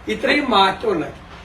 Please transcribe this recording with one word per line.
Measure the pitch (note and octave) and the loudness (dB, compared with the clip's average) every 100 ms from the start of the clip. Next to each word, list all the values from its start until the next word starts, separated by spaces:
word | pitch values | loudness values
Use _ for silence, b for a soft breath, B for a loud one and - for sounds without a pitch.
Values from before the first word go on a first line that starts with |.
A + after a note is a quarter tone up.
| - | -8
ഇത്രയും | G#3+ - D4 C4 | -2 0 0 2
മാറ്റം | G3+ F#3+ - A3+ | 4 4 0 -2
ഉണ്ടാക്കി. | E3 - - - - | -2 -4 -10 -20 -20